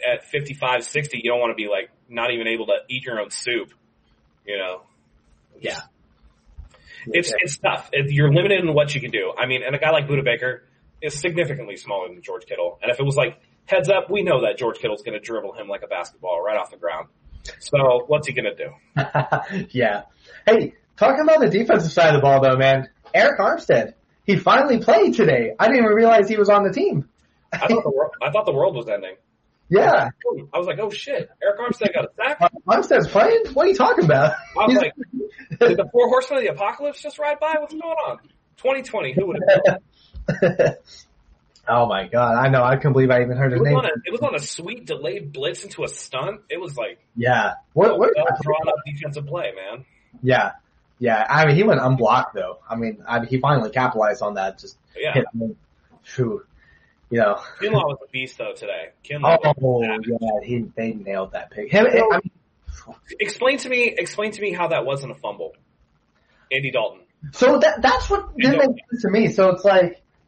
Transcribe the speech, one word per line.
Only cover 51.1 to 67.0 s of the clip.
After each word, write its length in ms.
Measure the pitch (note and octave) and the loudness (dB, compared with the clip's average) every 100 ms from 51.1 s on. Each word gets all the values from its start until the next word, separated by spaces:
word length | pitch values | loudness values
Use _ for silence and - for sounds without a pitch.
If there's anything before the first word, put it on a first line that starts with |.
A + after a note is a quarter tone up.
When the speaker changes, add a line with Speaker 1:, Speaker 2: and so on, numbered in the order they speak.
| A2 A2 | 0 2
Speaker 2:
I 160 | D3 D#3 | 4 4
mean, 100 | D3 | 4
he 60 | |
went 160 | A3 C#3 | 4 4
unblocked 540 | C3 C3 A2 B2 - | 2 2 4 2 0
though. 240 | G2+ F2+ F#2 - | -6 -8 -10 -10
I 80 | A2+ | -6
mean, 280 | A2+ G#2+ - | -6 -8 -6
I, 160 | A#2 A#2 | -4 -2
he 140 | B2+ | -2
finally 300 | C#3 C#3+ G#2+ | 2 0 0
capitalized 540 | B2+ B2+ A2+ G#2+ G2 | -2 -2 0 0 0
on 100 | G#2 G2+ | -4 -4
that. 220 | F#2+ - | -6 -8
Just 200 | G2 - _ - | -18 -20 _ -8
Speaker 1:
Yeah. 160 | - | -2
Speaker 2:
hit 120 | C3 A2+ | -2 -2
him. 240 | A2+ A2+ - _ _ _ _ | -6 -8 -10 _ _ _ _
Phew. 400 | - - A#2+ G#2 - _ _ _ _ _ _ | -16 -4 -4 -4 -12 _ _ _ _ _ _
You 80 | A#2 | 0
know. 160 | G#2 G2+ - - | 0 0 -8 -8
Speaker 1:
Kinlaw 220 | G#3 G#3+ D#3+ | -2 0 -2
was 140 | C#3 | -6
a 60 | - | -10
beast 280 | C3 B2+ - | -12 -12 -10
though 140 | A2 G2 | -12 -10
today. 340 | G#2+ F2+ D#2+ _ | -10 -10 -12 _
Kinlaw 340 | - D3 C#3+ E3 | -14 -2 2 4
Speaker 2:
Oh, 100 | D3+ D3 | 4 2
Speaker 1:
was 420 | C3 B2 A2+ A2 A2 | 2 0 0 -2 -4
a 20 | |
Speaker 2:
yeah. 380 | A#2 A2+ G#2+ G#2+ | -4 -2 -4 -4
He, 180 | A#2+ A2 - | -6 -6 -6
they 180 | A2+ | -6
nailed 400 | G#2+ G2 G2 F#2+ | -6 -8 -6 -6
that 180 | G#2 - | -10 -14
pick. 200 | A2 G#2 | -12 0
Him, 140 | G3 A#3+ | 2 4
Speaker 1:
So, 200 | - A3 | 4 2
Speaker 2:
I 40 | G3+ | 0
mean, 160 | - - _ _ - - - - _ - | -2 -14 _ _ -18 -18 -18 -20 _ -8
Speaker 1:
explain 400 | G3+ - B3+ C#4 | -8 -2 -2 -2
to 100 | C4 | -4
me, 240 | B3 A#3+ - | -2 -2 -2
explain 360 | F3 - G#3+ | -8 -6 -8
to 100 | G#3 | -6
me 120 | G3+ | -6
how 160 | F3+ E3+ | -4 -2
that 160 | D3+ A#2+ | -2 -2
wasn't 260 | C#3 B2+ | -6 -8
a 40 | A2 | -12
fumble. 380 | A2 G2+ D#2+ - _ _ _ _ _ _ _ _ _ | -12 -10 -12 -14 _ _ _ _ _ _ _ _ _
Andy 200 | C3+ C#3 | -4 -2
Dalton. 300 | B2 G#2+ - | -2 -4 -8